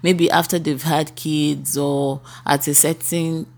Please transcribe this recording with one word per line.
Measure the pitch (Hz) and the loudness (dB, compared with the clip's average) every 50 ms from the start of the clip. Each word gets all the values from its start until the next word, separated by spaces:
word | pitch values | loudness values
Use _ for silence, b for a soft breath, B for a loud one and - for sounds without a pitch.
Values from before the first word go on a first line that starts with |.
maybe | - 175 185 170 170 - | 4 2 4 4 4 4
after | - 170 165 - - | 4 2 2 0 -2
they've | 175 156 156 147 131 135 | -2 -2 -2 -4 -2 0
had | 160 151 151 156 - - | 0 0 0 0 -2 -8
kids | - - 156 151 151 147 147 147 139 139 139 139 | -8 -6 -2 -2 0 0 0 -2 -4 -6 -6 -4
or | 143 143 143 143 139 143 139 135 139 B B B B B | -2 -2 0 0 0 0 -2 -4 -6 B B B B B
at | - 143 143 - | 0 0 0 0
a | 147 143 | 0 2
certain | - - 151 165 160 - - 170 170 165 165 165 160 - - - | 4 4 4 2 -2 -4 -4 -2 -2 -2 -2 -4 -4 -6 -10 -14